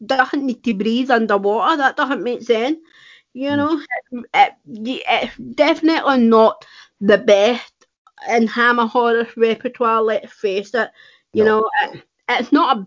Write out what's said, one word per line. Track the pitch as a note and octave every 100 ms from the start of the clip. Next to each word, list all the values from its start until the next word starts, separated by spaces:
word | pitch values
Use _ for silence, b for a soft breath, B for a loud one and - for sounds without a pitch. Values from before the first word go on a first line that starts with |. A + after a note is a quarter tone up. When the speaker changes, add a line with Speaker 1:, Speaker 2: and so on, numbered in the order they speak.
Speaker 1:
doesn't | G#3 C4 C4 D4
need | C4+ A#3
to | A#3+
breathe | G3 G#3 A#3 C4
underwater, | A#3 A3 G3+ G3+ G#3+ F#3+ D#4+
that | - -
doesn't | C4+ C4
make | G#3+ A#3+
sense. | A3+ A3 B3 D#4+ b b b b _
You | B3+ C#4
Speaker 2:
Mm. | C#4+
Speaker 1:
know, | D4 D#4 - C4+ - B3 -
it, | G#3+ G3+ - -
it, | A3 A3 B3+ -
it's | A3+ B3 -
definitely | - A#3 D4 D#4+ D#4+ D#4+ B3+ C4
not | A3+ A3+ A3 - B B B -
the | G3+ G3+
best | A#3+ G3+ G#3+ A#3 - _ _ _ _ _ -
in | A#3 A3+
Hammer | A#3+ A#3+ A#3+ A3+
horror | B3+ A#3 A#3 A#3 -
repertoire, | A3+ A3 B3 B3 A#3 A3+
let's | A3 G#3+ -
face | - G#3 F#3+ G3+
it. | A#3+ G#3+ b b b _
You | G#3+
Speaker 2:
No. | D4+ A3
Speaker 1:
know, | - G#4 -
it, | - - _ -
it's | A#3+ B3
not | C#4+ E4
a | A#3